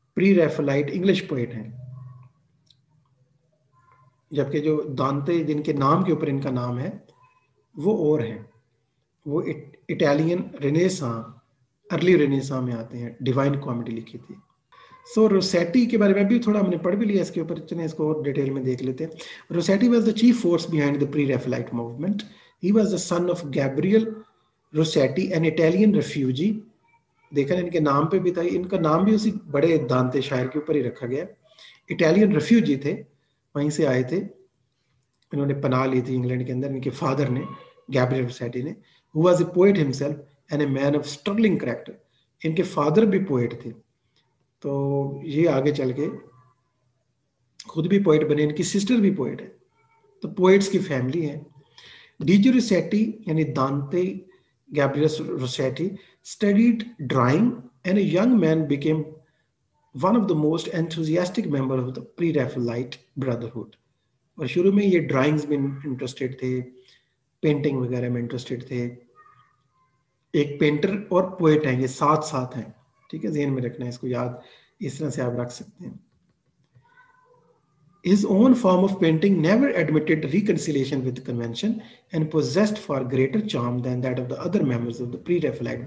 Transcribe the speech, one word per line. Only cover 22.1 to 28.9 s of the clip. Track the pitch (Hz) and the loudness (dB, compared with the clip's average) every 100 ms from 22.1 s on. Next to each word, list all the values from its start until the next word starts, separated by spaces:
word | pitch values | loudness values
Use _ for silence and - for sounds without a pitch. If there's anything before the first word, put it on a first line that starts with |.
| 208 - - _ _ | -4 -8 -20 _ _
He | 180 | 2
was | 220 202 | 2 2
the | 185 - | -2 -2
son | 175 175 | -2 0
of | 170 143 | -2 -4
Gabriel | 143 135 139 185 220 220 - - _ _ _ _ 151 | -2 -2 0 2 2 2 -6 -16 _ _ _ _ -2
Rossetti, | 156 156 131 139 190 | 0 2 2 0 -2
an | 170 160 156 | 0 0 2
Italian | 160 180 214 160 | 2 4 4 4
refugee। | 147 151 131 131 196 214 - _ _ _ _ _ _ | 0 -2 -2 0 -2 -2 -8 _ _ _ _ _ _
देखा | 143 139 | -4 0
ना, | 180 | -2
इनके | 175 170 | 0 0
नाम | 151 139 | 2 2
पे | 160 185 | 2 0
भी | 180 | 0
था, | 175 | 0
इनका | 175 185 180 190 | -2 -2 -2 0
नाम | 160 | 2